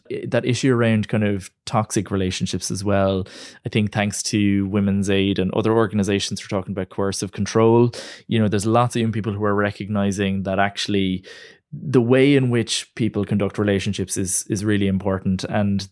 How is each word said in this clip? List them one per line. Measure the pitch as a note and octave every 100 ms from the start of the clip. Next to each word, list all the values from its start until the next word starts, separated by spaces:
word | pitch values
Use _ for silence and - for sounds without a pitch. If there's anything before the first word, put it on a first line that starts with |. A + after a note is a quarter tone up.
| -
i-, | - -
that | A#2+
issue | B2+ A#2 C3+
around | A#2+ A#2 A2 G2+
kind | A2
of | G#2 G2 F#2 _
toxic | - A2+ G#2+ A2+ F#2
relationships | G2 F#2 - F#2 F#2 -
as | G#2
well, | G2 G2 G2 F#2+ F#2 - - -
I | A#2
think | A2+ G#2
thanks | A2 G#2 -
to | - G#2+ G2+ G2 G2
Women's | G2+ G2 G2 G2
Aid | G2 G2 F#2
and | F#2
other | - G#2+
organizations | A2+ A2 G#2+ G2 G2+ - G2+
who | -
are | G2+
talking | F#2
about | G2 F#2
coercive | - G2 - G2+
control, | - G2+ A2+ A2+ A#2 A#2+ - - - -
you | A#2
know, | G#2+
there's | G#2 A2
lots | A#2 B2
of | A#2+
young | A2+
people | A2 G#2+
who | G2+
are | G#2
recognizing | G2+ G2+ - G2+ G#2 G2+ G2 G2 G2
that | F#2+ F#2+
actually | G2+ - - G2+ F#2+ F#2 - - - - _
the | C#3 B2 B2+
way | A#2 C3 C3+ C#3
in | C3
which | A#2+ G#2+ - -
people | - A2 G#2
conduct | G2 G#2 G2+ -
relationships | G#2 G2 G#2+ G2 F#2 -
is, | F#2 - -
is | G2
really | G#2+ G2+ G2
important, | F#2+ G2 F#2+ G2+ F#2
and | - G#2+ G2+ G2 G2